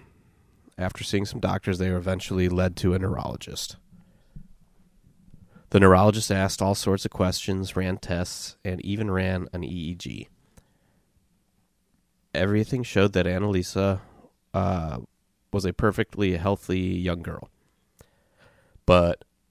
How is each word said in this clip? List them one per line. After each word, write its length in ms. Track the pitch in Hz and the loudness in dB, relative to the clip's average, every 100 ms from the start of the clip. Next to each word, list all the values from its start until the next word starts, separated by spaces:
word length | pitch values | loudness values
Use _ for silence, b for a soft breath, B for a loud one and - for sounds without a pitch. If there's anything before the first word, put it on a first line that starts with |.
| b b b b b b _ - | b b b b b b _ -8
after 260 | 92 - | -8 -6
seeing 220 | - 101 101 | -4 -2 -2
some 140 | - | -4
doctors, 400 | 92 95 - 90 | -2 -2 -2 -2
they 100 | 92 | 0
were 80 | 90 | -2
eventually 500 | 87 92 - 92 90 | -2 -4 -2 0 2
led 280 | 90 92 90 | 2 0 0
to 180 | 95 | 0
a 60 | 92 | 2
neurologist. 760 | 95 - - - - - - - _ B B B B B - - _ _ _ _ _ _ - - b b b | 0 -4 -6 -10 -12 -10 -12 -14 _ B B B B B -20 -20 _ _ _ _ _ _ -20 -20 b b b
The 80 | 101 | 8
neurologist 520 | 95 92 104 107 - | 10 10 8 4 0
asked 300 | 98 95 - | 0 0 0
all 140 | 95 101 | 0 0
sorts 300 | 101 98 - | 0 0 -2
of 60 | |
questions, 640 | - 92 90 - 95 95 - | 0 0 0 -4 -4 -4 -4
ran 220 | 92 95 | -4 -4
tests, 600 | - 87 90 - - - | -4 -4 -4 -8 -14 -10
and 160 | 98 90 - | -8 -6 -4
even 240 | 101 107 | -4 -2
ran 380 | 92 92 92 92 | 0 0 -2 -6
an 120 | 87 | -8
E 40 | 71 | -8
E 280 | 90 80 87 | -6 -6 -8
G. 320 | - 53 - _ b b b b b b b _ _ _ _ _ _ _ _ _ _ _ _ 71 | -10 -12 -16 _ b b b b b b b _ _ _ _ _ _ _ _ _ _ _ _ -2
Everything 480 | 98 107 110 127 | 0 0 0 -4
showed 300 | 120 101 101 | -2 2 2
that 120 | 95 90 | 2 0
Annalisa, 760 | 92 104 95 90 95 98 95 B B B _ _ | 0 0 -2 -2 0 0 0 B B B _ _
uh, 460 | 95 95 92 78 64 - _ _ _ _ | -2 0 -2 -4 -8 -12 _ _ _ _
was 140 | 101 92 | -4 -2
a 80 | |
perfectly 640 | - 110 101 110 - 98 87 | 2 0 2 -4 0 0 0
healthy 440 | 95 101 - 92 | 0 -2 -2 -2
young 420 | 92 90 90 87 | -2 -2 -2 -4
girl. 260 | 85 80 - _ b b b b b b b b b b b b - | -6 -12 -14 _ b b b b b b b b b b b b 6
But 400 | 90 87 - - _ _ | 6 6 0 -8 _ _